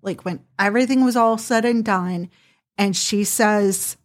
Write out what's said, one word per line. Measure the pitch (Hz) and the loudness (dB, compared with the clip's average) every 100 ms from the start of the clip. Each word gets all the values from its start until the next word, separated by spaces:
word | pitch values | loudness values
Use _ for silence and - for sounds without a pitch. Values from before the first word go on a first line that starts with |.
like, | 190 175 | -10 -8
when | 185 170 _ - | -8 -10 _ -2
everything | 202 220 254 262 | 0 2 2 2
was | 254 240 | 2 4
all | 226 220 | 2 0
said | - 226 233 | 0 0 2
and | 233 | 0
done, | 220 190 180 180 175 _ _ _ _ - | 0 -2 -2 -6 -8 _ _ _ _ -4
and | 202 175 | -2 -2
she | - 208 202 | -2 -2 -2
says | - 214 214 202 196 - - | 0 2 4 2 0 -6 -10